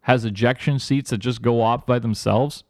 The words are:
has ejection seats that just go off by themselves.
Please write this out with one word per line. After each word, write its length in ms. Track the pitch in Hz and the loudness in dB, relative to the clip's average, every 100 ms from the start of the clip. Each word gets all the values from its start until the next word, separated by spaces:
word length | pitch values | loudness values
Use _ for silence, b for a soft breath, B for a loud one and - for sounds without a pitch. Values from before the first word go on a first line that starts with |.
has 240 | - 127 110 | 2 2 0
ejection 520 | 101 120 131 - 139 | 0 0 2 -2 -2
seats 320 | - 139 135 | 0 -2 0
that 100 | 113 | -4
just 220 | 117 117 | -2 -2
go 200 | 120 117 | 0 2
off 240 | 113 120 - | 2 0 0
by 140 | 123 | 0
themselves. 640 | 117 104 107 104 143 - | 0 -2 0 0 0 -4